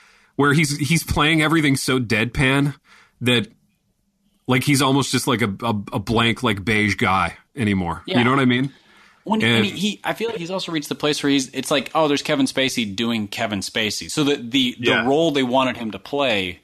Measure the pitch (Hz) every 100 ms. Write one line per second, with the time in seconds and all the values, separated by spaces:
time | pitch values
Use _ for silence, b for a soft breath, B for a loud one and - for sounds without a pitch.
0 | b b b - 143 143 147 147 139 165
1 | - - 151 160 151 165 147 135 - 131
2 | 117 107 117 - 131 139 143 - b b
3 | b _ 120 120 104 _ _ _ _ _
4 | _ _ _ _ - 127 147 135 139 139
5 | 127 127 - 117 110 101 120 104 - -
6 | - 113 117 104 123 98 95 107 104 98
7 | 104 95 85 - _ - 107 98 85 82
8 | - 123 120 139 127 123 139 b b b
9 | b b 175 220 113 117 202 156 208 185
10 | - 165 226 220 165 190 175 160 147 131
11 | 151 147 143 139 127 131 127 147 - 156
12 | 151 143 - 147 131 - 131 - 107 98
13 | 117 117 101 - 113 101 - 120 107 -
14 | 87 - 143 143 120 135 123 - 120 98
15 | 120 147 165 143 123 131 127 120 113 101
16 | - 143 135 104 92 87